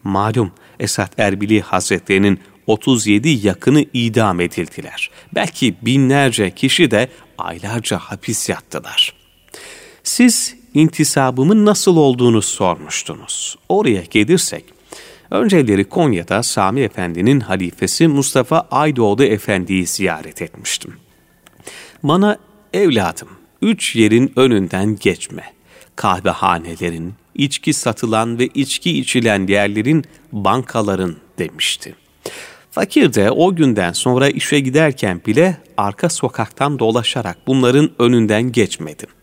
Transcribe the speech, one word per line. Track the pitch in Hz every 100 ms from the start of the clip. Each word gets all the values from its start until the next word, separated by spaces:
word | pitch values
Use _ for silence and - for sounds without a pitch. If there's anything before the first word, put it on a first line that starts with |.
Malum | 101 95 107 113 101 - - -
Esat | 117 - 95 -
Erbili | 104 98 104 107
Hazretlerinin | - 92 - 92 - 98 101 92 - _ -
otuz | 110 - 123 104
yedi | 104 143 131 101
yakını | 90 - 151 135
idam | 127 117 110 107 87
edildiler. | 87 - 82 - - - - - -
Belki | - - - 123 87
binlerce | 117 135 131 143 139 113 95
kişi | - 135 - 151
de | 107 127 - - -
aylarca | 87 85 98 117 - 98
hapis | - 92 - 110 -
yattılar. | 95 _ - - - - _ _ _ _ - - - - -
Siz | - - 147 - - - -
intisabımın | 147 160 - 147 - 131 127 147 220 208
nasıl | 208 - 165
olduğunu | 143 123 123 113
sormuştunuz. | - - 95 82 76 - - 73 - - - - _
Oraya | 190 202 98 82
gelirsek, | 110 107 180 - 80 - _ _ - - - _
önceleri | - 233 185 120 98
Konya'da | 98 - 156 92 78 98
Sami | 117 - 95 95
Efendi'nin | 107 - 90 85 104 143
halifesi | 113 95 87 - 95 - 165
Mustafa | 139 135 135 123 160 -
Aydoğdu | 131 156 127 110 104
Efendi'yi | 135 110 - 98 87 95 85
ziyaret | - 92 78 80 -
etmiştim. | 85 - - - - - _ _ _ _ _ _ - - - -
Bana, | 143 175 208 214 _ _ _
"Evladım, | 185 190 117 90 80 - - _ _
üç | 208 226 - 113
yerin | 107 117 135 -
önünden | 131 107 90 95 104 104
geçme. | 101 85 - 80 - _ _ - - -
Kahvehanelerin, | 107 90 92 82 95 85 85 82 87 82 87 107 _
içki | - 139 - -
satılan | 143 123 110 117 110 117 117
ve | 127
içki | - 135 - 180 156
içilen | 127 127 113 101 95
yerlerin, | 101 101 104 117 160 - - _
bankaların." | 107 95 120 123 117 104 92 92 78 _ -
demişti. | 82 76 - - - - _ _ - - - - _
Fakir | - 196 311 185
de | 107 101
o | 131 180
günden | 170 143 107 87
sonra | 82 131 123 139
işe | 135 - 147
giderken | 131 139 156 131 107 87 -
bile | 113 185 165 _ -
arka | 101 - 175
sokaktan | - 127 - 110 - 139 139
dolaşarak | 113 117 113 131 95 - -
bunların | 135 123 135 156 -
önünden | 120 123 107 107 123
geçmedim. | 120 98 - 80 76 - _